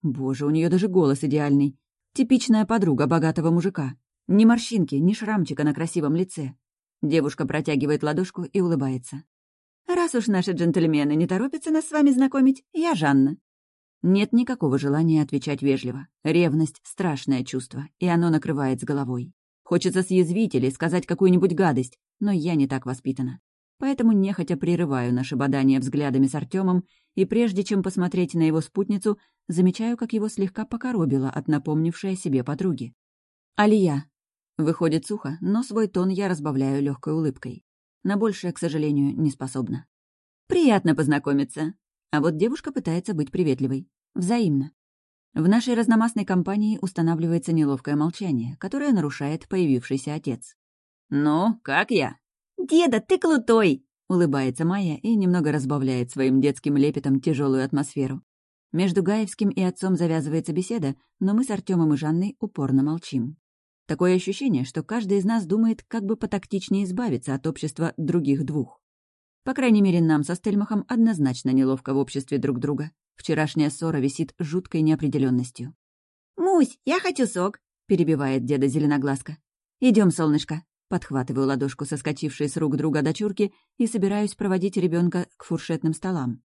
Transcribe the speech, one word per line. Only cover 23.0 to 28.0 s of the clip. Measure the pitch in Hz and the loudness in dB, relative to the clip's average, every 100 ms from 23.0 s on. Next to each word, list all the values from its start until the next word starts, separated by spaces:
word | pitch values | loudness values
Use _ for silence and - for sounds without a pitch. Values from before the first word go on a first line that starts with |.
| - 131 127 127 _ _ _ _ | -6 -4 -6 -8 _ _ _ _
Поэтому | 269 269 226 | -4 2 4
нехотя | 208 190 196 165 160 | 4 2 0 -4 -2
прерываю | 170 175 170 135 120 | 0 0 0 0 0
наши | 123 131 135 | 0 -2 -2
бадания | 139 139 135 135 | 0 2 4 4
взглядами | 127 143 147 131 135 | 2 -2 0 2 2
с | 151 | 0
Артёмом, | - 190 190 180 - _ _ - | -4 -2 0 0 -2 _ _ -2
и | 185 | 0
прежде | 220 233 185 190 | 2 0 0 -2
чем | 196 | 0
посмотреть | 190 185 | -2 -2